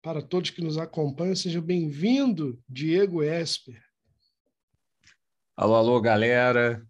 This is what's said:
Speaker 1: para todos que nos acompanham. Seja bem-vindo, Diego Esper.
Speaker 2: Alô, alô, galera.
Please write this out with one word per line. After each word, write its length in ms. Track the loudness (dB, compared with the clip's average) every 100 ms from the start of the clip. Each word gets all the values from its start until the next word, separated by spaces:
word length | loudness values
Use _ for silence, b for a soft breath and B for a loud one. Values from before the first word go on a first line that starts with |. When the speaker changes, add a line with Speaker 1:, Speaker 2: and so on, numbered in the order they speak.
Speaker 1:
para 180 | -6 -8
todos 300 | -4 -4 -4
que 100 | -6
nos 160 | -6 -6
acompanham. 580 | -6 -4 -4 -2 -4
Seja 280 | -2 -4 -6
bem-vindo, 960 | -2 -2 -2 -2 2 2 2 0 -4 -8 -16
Diego 540 | -6 0 2 2 0
Esper. 580 | -2 -2 -4 -8 -10 -20 _ _ _ _ _ _ _ _ _ _ _ _ b _ _ _ _ -2
Speaker 2:
Alô, 200 | 2 4
alô, 220 | 4 4
galera. 880 | 4 2 4 2 2 2 0 -2